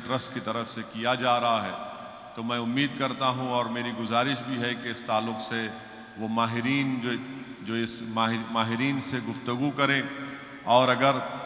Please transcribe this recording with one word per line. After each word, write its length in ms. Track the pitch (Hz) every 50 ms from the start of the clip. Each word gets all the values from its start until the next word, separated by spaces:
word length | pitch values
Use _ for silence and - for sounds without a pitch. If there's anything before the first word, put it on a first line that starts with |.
| 117
trust 260 | 120 127 127 - - 127
की 60 | 123
तरफ 260 | 104 110 110 117 117 113
से 140 | - 113 110
किया 300 | - - 110 113 120 127
जा 200 | 123 123 127 120 120
रहा 220 | 120 117 117 110
है 100 | 101 95 87 - - - - - - - - - - - -
तो 60 | 120
मैं 160 | 113 117 120 120
उम्मीद 360 | 117 117 120 135 143 139 - -
करता 280 | 135 131 123 - 135 131
हूँ 200 | 123 123 131 127
और 160 | 123 123 120 113
मेरी 220 | 117 120 120 120 113
गुजारिश 480 | 110 117 107 113 117 127 143 139 123
भी 140 | 123 131 135 120
है 160 | 117 120 120
कि 140 | 113 117 120
इस 160 | 113 - -
ताल्लुक़ 320 | - 110 110 110 117 117 113
से 260 | - - 117 113 113 110 113 113 - - - - - - - 98
वो 100 | 110 107
माहिरीन 680 | 110 113 117 113 117 120 117 131 135 143 139 135 131 123
जो, 120 | 117 123 120 - - - - - - - - - -
जो 120 | 104 113 117
इस 240 | 117 113 117 - 117 113
माहिर, 340 | 110 117 113 113 117 113 113 -
माहिरीन 480 | 117 113 110 113 117 117 135 139 139 135
से 180 | 131 - 135 123
गुफ्तगू 480 | 107 113 - - - 120 123 123 139 147
करें 300 | 135 139 139 135 139 135 123 139 - - - - - - - - - - - -
और 200 | 117 123 127 127
अगर 340 | 127 120 131 139 143 - - - - - -